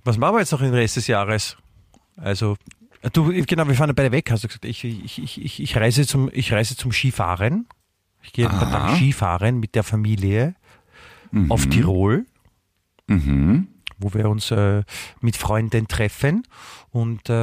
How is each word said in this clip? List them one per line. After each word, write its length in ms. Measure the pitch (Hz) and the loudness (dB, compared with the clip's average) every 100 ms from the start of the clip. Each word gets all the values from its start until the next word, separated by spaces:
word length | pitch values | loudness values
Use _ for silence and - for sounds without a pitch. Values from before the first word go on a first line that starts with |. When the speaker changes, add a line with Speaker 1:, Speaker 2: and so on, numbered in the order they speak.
Speaker 1:
was 140 | 120 110 | -2 0
machen 180 | 151 220 | 2 2
wir 40 | |
jetzt 120 | 175 | 0
noch 80 | 143 | 0
den 140 | 135 | 0
Rest 240 | 123 113 127 | 2 0 -2
des 100 | 113 | 0
Jahres? 480 | 104 101 107 - - _ _ _ _ _ - | 0 0 -2 -4 -10 _ _ _ _ _ -10
Also, 400 | 98 98 107 101 - - _ _ - | -6 -2 -2 -4 -8 -20 _ _ -2
du, 180 | 165 156 185 135 | 0 2 0 0
genau, 200 | 165 147 | 0 2
wir 100 | 123 | 2
fahren 200 | 151 131 | 2 2
beide 160 | 131 | 2
weg, 180 | 135 - | 0 0
hast 140 | 113 | -2
du 40 | 117 | -4
gesagt. 160 | - 117 | -10 -12
Ich, 180 | 110 | -10
ich, 360 | 120 110 - - | -8 -8 -10 -12
ich, 180 | - - | -12 -10
ich, 200 | - - | -10 -8
ich 160 | - 117 | -4 0
reise 280 | 113 120 139 | 2 2 2
zum, 240 | 139 131 | 2 0
ich 180 | - - | -2 0
reise 240 | 107 113 131 | 0 0 -4
zum 160 | 127 | -4
Skifahren. 720 | 101 131 - 87 90 107 196 240 _ _ _ _ _ | -2 -2 0 -2 0 0 -2 -4 _ _ _ _ _
Ich 100 | - | -8
gehe 160 | - 113 | -2 0
ein 80 | 95 | 0
paar 100 | 69 | 0
Speaker 2:
Aha. 200 | 71 76 | 0 2
Speaker 1:
Tage 100 | 170 | 2
Skifahren 640 | 135 - 92 87 107 123 | 2 2 0 0 0 0
mit 120 | 110 110 | -2 -2
der 80 | |
Familie 720 | - 110 107 107 98 107 147 - _ _ _ - - - - | 0 0 0 0 0 2 0 -4 _ _ _ -20 -20 -20 -4
Speaker 2:
Mhm. 180 | 107 90 | 0 2
Speaker 1:
auf 140 | 120 67 | 2 4
Tirol, 600 | 143 123 92 98 147 254 _ _ _ _ _ _ _ - | 4 4 2 2 2 -2 _ _ _ _ _ _ _ 0
Speaker 2:
Mhm. 600 | 95 69 69 78 139 190 _ - - | 0 2 2 4 2 0 _ -18 -8
Speaker 1:
wo 160 | 98 | -4
wir 160 | 107 107 | 0 0
uns, 220 | 107 - | 0 0
äh, 320 | 110 101 104 104 - - - | 2 2 2 -2 -10 -16 -4
mit 160 | 117 - | -2 0
Freunden 520 | - 110 113 113 110 | 0 0 0 -2 -2
treffen 560 | - 104 - 139 202 - - - - - | -2 -2 0 0 0 -4 -14 -20 -20 -8
und, 360 | 120 117 110 - | -4 -2 -4 -2
äh, 60 | 117 | 0